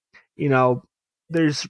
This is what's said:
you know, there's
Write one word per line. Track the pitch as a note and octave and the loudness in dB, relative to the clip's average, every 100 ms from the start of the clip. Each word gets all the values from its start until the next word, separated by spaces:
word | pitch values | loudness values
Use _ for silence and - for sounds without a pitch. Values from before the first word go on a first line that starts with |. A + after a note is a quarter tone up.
| _ - _ - | _ -20 _ -6
you | D3 | 0
know, | C3 B2+ B2 - _ _ _ - | 2 2 0 -6 _ _ _ -8
there's | E3 D#3+ C#3+ - | -2 0 -2 -8